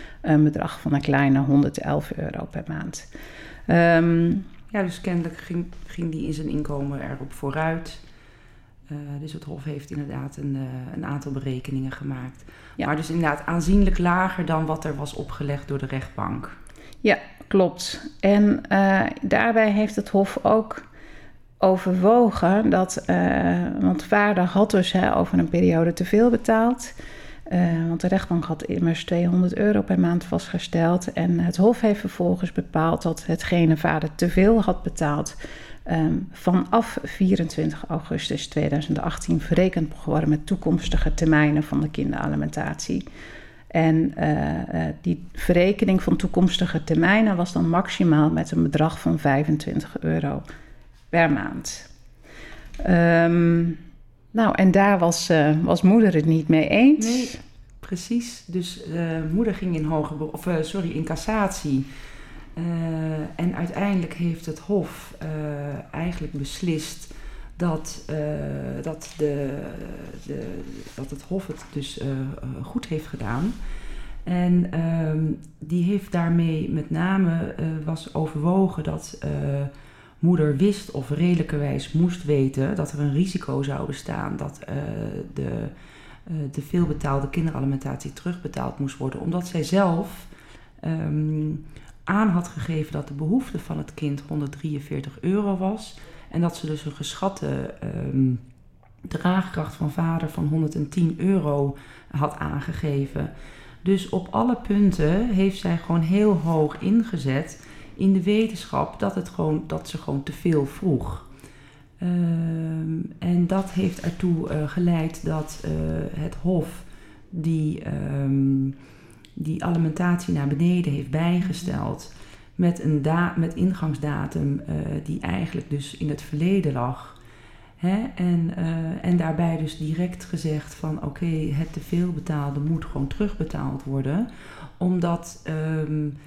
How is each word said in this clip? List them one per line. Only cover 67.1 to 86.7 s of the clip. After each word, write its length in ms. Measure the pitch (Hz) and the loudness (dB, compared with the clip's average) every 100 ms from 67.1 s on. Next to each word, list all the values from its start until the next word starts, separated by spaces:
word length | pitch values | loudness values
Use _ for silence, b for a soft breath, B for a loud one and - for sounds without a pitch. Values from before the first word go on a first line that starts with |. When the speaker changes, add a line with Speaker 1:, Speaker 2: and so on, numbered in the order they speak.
| B B B B - | B B B B -4
Speaker 2:
dat, 480 | 175 156 - - - | -2 -2 -6 -12 -6
eh, 80 | 156 151 147 143 139 127 131 | -4 -4 -4 -6 -6 -6 -6
dat 300 | 147 156 - - | -8 -8 -12 -2
de, 400 | 151 143 139 - - - - - - - - | -2 0 -4 -6 -8 -10 -12 -12 -12 -14 -10
de, 340 | - - 90 - - - - | -8 -8 -10 -12 -14 -14 -12
dat 140 | 135 | -12
het 120 | 139 | -12
Hof 260 | - 185 - | -6 -6 -6
het 180 | 143 - | -12 -10
dus, 260 | 143 135 - | -10 -10 -6
eh, 80 | 135 | -6
eh, 60 | 135 135 - 127 127 | -4 -6 -8 -10 -10
goed 240 | - - - | -6 -8 -4
heeft 200 | 156 - | -6 -6
gedaan. 460 | - 101 120 190 247 B B B B B B | -8 -4 -2 -2 -4 B B B B B B
En, 480 | - 180 180 180 175 | -4 0 4 4 4
ehm, 520 | 160 165 165 160 156 156 - - - | 0 0 0 0 0 0 -2 -8 -16
die 240 | 147 175 | -4 0
heeft 280 | 175 202 196 | 2 0 0
daarmee 580 | 175 165 170 165 160 - | 0 2 4 2 0 -2
met 200 | 160 151 | -2 -2
name, 640 | 160 180 190 180 165 160 - | -2 2 4 4 2 -2 -4
eh, 80 | 160 160 151 | -4 -2 -4
was 280 | 160 - | -6 -4
overwogen 680 | - 156 156 160 190 190 185 | -4 -2 0 2 4 2 0
dat, 340 | 151 156 - - | -4 -6 -8 -10
eh, 100 | 147 147 143 143 139 B B B B - | -6 -4 -2 -2 -4 B B B B -2
moeder 380 | 165 180 151 135 | 2 4 2 4
wist 340 | 196 196 - | 2 2 -4
of 180 | 135 131 | -8 -4
redelijkerwijs 840 | 147 175 170 156 151 143 139 - | 0 2 2 0 -2 -2 -2 -2
moest 320 | 160 175 175 | 2 2 0
weten 520 | 143 147 135 135 139 - | 0 2 2 2 0 0
dat 160 | 151 | -4
er 80 | 147 | -2
een 140 | 147 | 0
risico 500 | 139 190 185 - 135 | 2 0 -2 -4 -4
zou 240 | 139 139 135 | -2 -4 -6
bestaan 500 | 135 - - - - | -8 -6 -6 -4 -6
dat, 220 | 143 - - | -8 -10 -8
eh, 100 | 139 147 52 53 50 - | -6 -6 -6 -6 -8 -8
de, 160 | - 67 58 53 B B B B B | -6 -4 -4 -6 B B B B B
eh, 100 | - 156 143 | -8 -6 -6
de 100 | 147 | -8
veelbetaalde 680 | 143 | -2